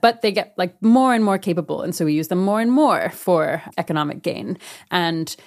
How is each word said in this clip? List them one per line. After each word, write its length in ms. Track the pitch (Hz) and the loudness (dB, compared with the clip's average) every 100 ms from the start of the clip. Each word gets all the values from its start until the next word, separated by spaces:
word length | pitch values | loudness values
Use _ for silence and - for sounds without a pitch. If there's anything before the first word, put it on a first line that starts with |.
but 220 | 233 233 | 2 2
they 80 | 220 | 0
get, 240 | 202 - - | -2 -4 -4
like, 240 | 180 _ | -4 _
more 340 | 220 240 262 | 4 4 4
and 100 | 240 | 2
more 140 | 214 196 | 2 0
capable, 440 | 196 175 151 151 | 0 -4 -2 -6
and 120 | 160 | -6
so 100 | 175 | -2
we 80 | 160 | 0
use 160 | 151 156 | 0 0
them 160 | 180 | 0
more 160 | 190 208 | 0 0
and 100 | 233 | 2
more 400 | 254 302 185 85 | 2 4 2 -2
for 500 | - - 175 156 156 - - | -6 0 0 2 -2 -6 -8
economic 460 | - 156 147 - | -4 -2 -4 -6
gain. 340 | - - - 190 - - _ | -8 -8 -8 -10 -12 -20 _
And 420 | 180 170 165 160 - | 0 0 -2 -6 -10